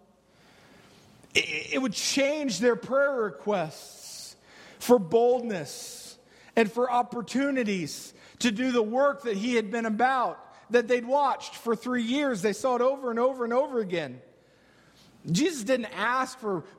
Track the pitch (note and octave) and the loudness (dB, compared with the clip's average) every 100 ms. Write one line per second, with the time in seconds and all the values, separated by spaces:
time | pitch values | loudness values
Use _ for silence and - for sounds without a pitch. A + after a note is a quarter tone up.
0 | _ _ _ _ - - - - - - | _ _ _ _ -20 -20 -20 -20 -20 -20
1 | - - - D3+ - D3+ - C#4 C4 - | -20 -20 -4 -2 -2 -6 -4 -2 -2 -2
2 | - - C#4 D4+ C#4+ F3 A#3+ A#3 - C4+ | -2 0 0 0 -4 0 2 0 0 0
3 | C#4 C4+ G#3+ - G3+ G3+ D#3 - - - | 0 0 -4 -4 -4 -2 -2 -8 -20 -18
4 | - - - - _ - - - - B3 | -18 -16 -16 -20 _ -20 -20 -12 4 4
5 | E3+ A3+ A#3+ B3 A#3 F#3+ C#3+ - - - | 6 4 4 2 0 -6 -6 -10 -14 -14
6 | - - _ - - - A3+ A#3 B3 A#3+ | -16 -20 _ -20 -4 2 2 2 0 2
7 | A#3+ A#3+ G3+ B3 C#4 C4+ G#3+ F#3+ D#3 - | 0 -4 -4 -2 0 0 0 -2 -4 -8
8 | - - - - B3 G#3 C4 A#3+ G#3+ A#3+ | -14 -20 -20 -2 0 0 0 2 2 4
9 | C#4+ C#4 A#3+ G3 A#3 A#3+ G#3+ A#3 A3+ G#3+ | 2 2 -4 -4 0 0 0 -2 -2 2
10 | B3+ C4 G#3+ D#3+ - - - A#3+ A#3+ B3 | 2 2 0 -4 -16 -20 0 2 4 0
11 | A#3 C#4 C#4 G#3 - - A#3 A3+ B3 B3 | 2 2 4 0 -6 -8 -2 -2 0 -2
12 | A3+ C4+ C#4+ A3 G#3+ G3 C4 B3 B3 C4+ | 0 2 2 0 -2 0 0 2 2 2
13 | B3+ A#3 B3+ C4 A#3 A#3+ D4 B3+ G3 E3+ | -2 0 0 0 0 0 2 0 -2 -2
14 | C#3+ B2+ - _ _ _ _ _ _ _ | -4 -8 -18 _ _ _ _ _ _ _
15 | - - - E3+ E4 D4+ G#3 B3+ G#3+ - | -20 -16 -2 2 2 0 0 0 0 -2
16 | G#3+ B3+ C4 - G#3+ F#3 - | 0 0 -2 -4 -4 -4 -6